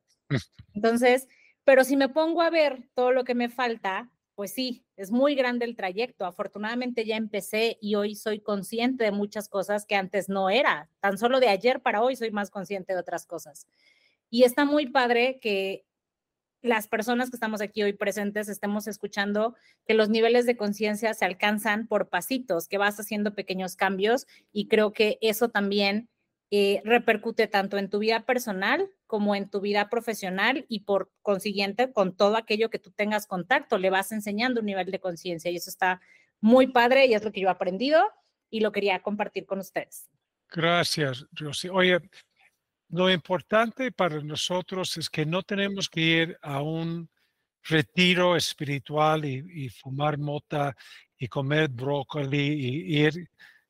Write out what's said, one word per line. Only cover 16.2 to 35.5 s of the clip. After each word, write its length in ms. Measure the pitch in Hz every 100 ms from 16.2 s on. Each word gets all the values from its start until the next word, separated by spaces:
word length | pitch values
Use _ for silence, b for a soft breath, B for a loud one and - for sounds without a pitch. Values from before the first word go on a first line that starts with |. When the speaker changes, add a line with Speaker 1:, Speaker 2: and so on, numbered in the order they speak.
| _ _ _ _
Speaker 2:
las 260 | 240 220 208
personas 420 | 220 214 240 254
que 60 | 247
estamos 260 | 220 214
aquí 220 | 214 220
hoy 100 | 202
presentes 560 | 202 202 202 202 208 214
estemos 380 | 190 202 214 214
escuchando 680 | 202 202 208 202 208 226 240 b b -
que 80 |
los 160 | 220 214
niveles 360 | 226 233 247 240
de 120 | 233
conciencia 560 | 208 208 214 208 226
se 120 | 214 190
alcanzan 600 | 185 208 214 214 208 220
por 220 | 208 190
pasitos, 580 | 180 - 262 254 170 -
que 100 | 196
vas 220 | 202 208
haciendo 360 | 214 208 208 208
pequeños 400 | 196 185 185 -
cambios, 520 | 190 190 208 247 - b b
y 160 | 208 202
creo 240 | 214 214
que 240 | 214 214 -
eso 280 | 226 208 233
también, 600 | 208 202 202 196 208 240 _ _ _ _
eh, 320 | 202 196 196 214
repercute 640 | 240 233 214 233 226 214
tanto 300 | 202 196 202
en 120 | 196
tu 100 | 208
vida 260 | 220 226 220
personal 640 | 247 240 185 202 302 392 _ _
como 300 | 214 208 202
en 140 | 196
tu 100 | 202
vida 300 | 202 202 208
profesional 760 | 233 233 208 190 185 220 277 -
y 120 | 214
por 300 | - 196 185 _
consiguiente 680 | - 190 214 196 196 196 254
con 240 | 220 185 -
todo 220 | 202 220
aquello 320 | 226 214 226
que 100 | -
tú 120 | -
tengas 360 | - 208 214 -
contacto, 500 | 180 175 285 285 208
le 120 | 185
vas 220 | 190 196
enseñando 480 | 220 208 208 254 233
un 40 | 208
nivel 220 | 190 185
de 100 | 190
conciencia 500 | 185 170 185 165 175